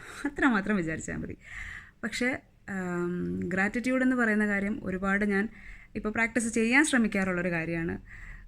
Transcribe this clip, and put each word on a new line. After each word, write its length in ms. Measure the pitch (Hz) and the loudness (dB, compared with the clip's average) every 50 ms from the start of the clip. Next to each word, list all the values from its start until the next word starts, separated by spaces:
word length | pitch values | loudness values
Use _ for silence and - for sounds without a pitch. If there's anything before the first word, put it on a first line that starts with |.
| - - - - - | -10 -12 -10 -6 -6
അത്രമാത്രം 500 | 285 - - 349 269 226 196 196 208 214 | -4 0 4 4 4 4 4 2 2 0
വിചാരിച്ചാൽ 420 | 190 165 160 160 160 - - 165 | 0 0 -2 -4 -6 -6 -6 -6
മതി. 200 | 156 - 175 - - - - - - - - - - - - - - - | -6 -6 -8 -10 -12 -14 -14 -12 -12 -12 -12 -12 -14 -16 -20 -14 -10 -8
പക്ഷേ, 360 | 220 - - 247 247 269 - - - - - - - | -6 -2 -2 0 0 -2 -4 -8 -14 -20 -18 -12 -8
ആം, 720 | 196 190 180 180 175 175 175 175 180 175 175 175 180 185 | -6 -4 -4 -2 -2 -2 -2 -2 -2 -2 -2 -2 -2 -2
ഗ്രാറ്റിറ്റ്യൂഡ് 640 | 190 175 180 190 190 214 - 240 226 254 262 262 254 | -2 -2 0 0 0 0 0 -2 0 0 2 2 4
എന്ന് 120 | 254 262 | 2 4
പറയുന്ന 320 | 247 233 220 208 214 214 | 2 2 2 4 2 2
കാര്യം 320 | 208 202 196 196 202 214 - - | 2 2 0 0 -2 -4 -4 -6
ഒരുപാട് 420 | 190 185 180 190 196 196 202 214 | -6 -4 -2 0 0 2 2 2
ഞാൻ 240 | 208 202 196 208 220 - - - - - - - - - | 2 2 2 0 0 -4 -12 -18 -18 -18 -18 -16 -12 -8
ഇപ്പോൾ 140 | 214 208 214 | -6 -4 -2
പ്രാക്ടീസ് 440 | 214 226 226 226 - 247 226 233 - | 0 0 0 0 0 0 0 0 2
ചെയ്യാൻ 320 | 233 220 226 247 277 311 | 2 4 6 8 6 6
ശ്രമിക്കാറുള്ളൊരു 640 | 302 285 240 220 208 - 196 190 190 180 175 175 180 | 6 6 4 4 4 2 2 0 2 0 0 0 0
കാര്യമാണ്. 760 | 170 165 160 165 170 165 165 175 196 202 - - - - - - - - - | 0 -2 -2 -2 -2 -2 -2 -2 -4 -6 -8 -14 -16 -16 -14 -14 -14 -16 -16